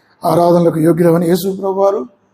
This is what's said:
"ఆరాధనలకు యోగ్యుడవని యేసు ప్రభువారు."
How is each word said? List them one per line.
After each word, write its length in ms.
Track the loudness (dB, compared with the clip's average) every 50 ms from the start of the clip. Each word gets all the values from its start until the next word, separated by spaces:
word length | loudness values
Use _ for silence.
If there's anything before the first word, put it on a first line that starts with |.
| _ _ _ _ -4
"ఆరాధనలకు 540 | -2 0 2 2 2 2 2 2 0 0 0
యోగ్యుడవని 480 | 0 0 2 2 2 2 2 2 0
యేసు 300 | 0 -2 -2 -2 -6 -6 -6
ప్రభువారు." 440 | -6 -6 -2 0 0 0 0 -2 -8 -10 _ _ _ _